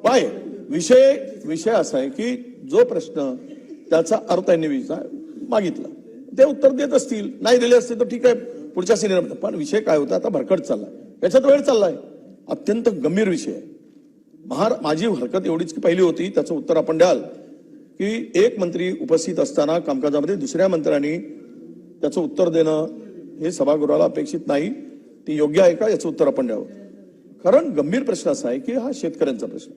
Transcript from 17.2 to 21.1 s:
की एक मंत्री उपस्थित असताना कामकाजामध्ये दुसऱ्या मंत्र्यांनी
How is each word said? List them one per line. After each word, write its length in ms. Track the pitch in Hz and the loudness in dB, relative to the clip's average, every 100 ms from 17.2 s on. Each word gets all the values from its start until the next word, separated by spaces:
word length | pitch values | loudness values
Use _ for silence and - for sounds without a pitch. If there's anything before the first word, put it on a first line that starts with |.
| - - - - - - - - | -2 -16 -20 -20 -20 -20 -20 -6
की 340 | 196 226 - | -4 -4 -2
एक 240 | 175 226 196 | 2 2 2
मंत्री 320 | 175 170 180 - | -4 -4 -4 -6
उपस्थित 380 | - 160 - 165 | 0 0 0 -2
असताना 380 | 135 - 147 170 | -2 0 0 0
कामकाजामध्ये 560 | 160 135 147 147 151 196 | -2 -2 0 0 -2 -4
दुसऱ्या 320 | 135 160 190 | -4 0 2
मंत्र्यांनी 480 | 170 143 147 147 | 2 0 0 0